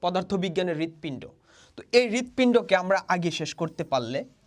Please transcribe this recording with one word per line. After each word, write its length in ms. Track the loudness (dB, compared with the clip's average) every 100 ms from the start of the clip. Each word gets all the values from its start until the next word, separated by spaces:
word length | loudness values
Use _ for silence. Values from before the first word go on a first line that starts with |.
পদার্থবিজ্ঞানের 760 | -4 -4 -2 -4 -2 -2 -2 -2
হৃৎপিণ্ড। 480 | -6 -8 -10 -10 -12 _ _ _ _ -20
তো 80 | 2
এই 180 | 4 4
হৃৎপিণ্ডকে 680 | 0 -2 2 4 4 4 2
আমরা 280 | 2 0 2
আগে 240 | 0 0
শেষ 220 | -4 -6
করতে 300 | -4 -6 -6
পারলে 420 | -4 -2 -2 -6 -8 _